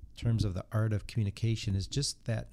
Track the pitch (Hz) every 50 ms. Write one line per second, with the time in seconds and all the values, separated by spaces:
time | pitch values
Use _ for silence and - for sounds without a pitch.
0 | - - - - - 117 113 107 98 104 87 - - - - 107 110 113 107 101
1 | - - - 117 107 101 - - - 113 113 107 - 107 95 98 95 - - 139
2 | 143 - - - - - 113 110 117 -